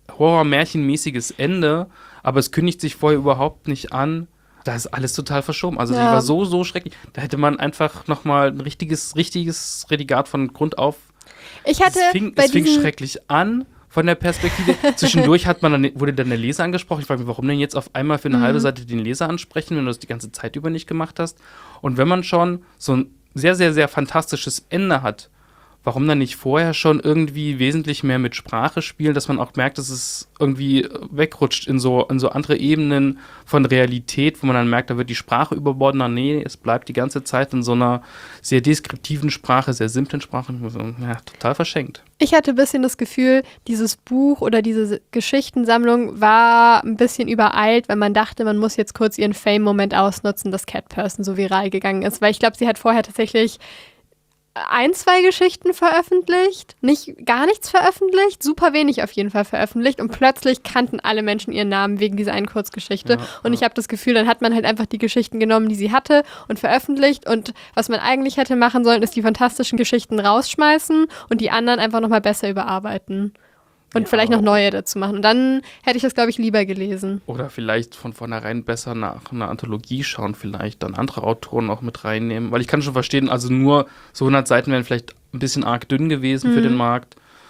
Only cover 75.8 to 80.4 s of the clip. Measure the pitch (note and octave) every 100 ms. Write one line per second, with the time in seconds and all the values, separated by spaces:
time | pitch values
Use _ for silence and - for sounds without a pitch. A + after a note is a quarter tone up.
75.8 | B3+ B3 C4 B3+ A#3 A#3 A3+ G#3+ G3 F#3+
76.8 | G3 F#3+ G3 G3+ - B2 C3+ - A2 A2+
77.8 | A#2 - A#2 A#2 A#2 A2+ G#2+ A#2 A2 A#2
78.8 | B2 A2+ G2+ - - B2 G#2 A2 A#2 G#2+
79.8 | - B2+ C#3 - G#2 G#2